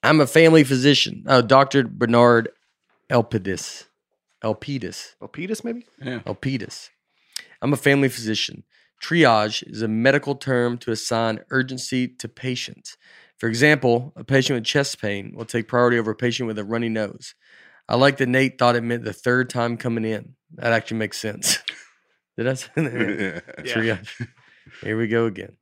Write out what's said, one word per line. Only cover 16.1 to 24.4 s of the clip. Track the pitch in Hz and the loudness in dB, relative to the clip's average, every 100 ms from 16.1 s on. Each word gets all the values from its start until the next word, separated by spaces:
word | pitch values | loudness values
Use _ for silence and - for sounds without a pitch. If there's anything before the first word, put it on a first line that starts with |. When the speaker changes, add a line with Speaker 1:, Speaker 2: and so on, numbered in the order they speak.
Speaker 1:
a | 104 | -2
patient | 123 117 120 | -2 -2 -6
with | 107 | -6
a | |
runny | 101 117 117 | -6 -4 -2
nose. | 110 104 - - _ _ _ _ _ - | -4 -6 -8 -20 _ _ _ _ _ -2
I | 113 | 4
like | 139 139 | 4 2
that | 127 | 0
Nate | 127 131 131 | 2 2 2
thought | 123 120 | 2 2
it | |
meant | 117 120 | -2 -4
the | 107 | -6
third | 98 123 123 123 | -6 0 0 0
time | 123 120 117 | -2 -4 -4
coming | 127 113 | -4 -4
in. | 110 107 - _ _ | -4 -6 -8 _ _
That | - 120 | -6 0
actually | 117 - 113 | 0 -2 -6
makes | 107 - | -6 -6
sense. | 110 101 - - - - - _ | -10 -6 -4 -2 -6 -16 -20 _
<laughs> | _ _ _ - | _ _ _ -6
Did | 117 | -4
I | |
say | 131 - - | -4 -6 -4
that? | 151 117 104 101 95 82 - | -4 -4 -4 -4 -6 -8 -14
Speaker 3:
<laughs> | - | -16
Yeah. | 127 | -6
Speaker 1:
Triage. | 113 113 101 104 - 120 _ | -2 -2 -4 -8 -14 -14 _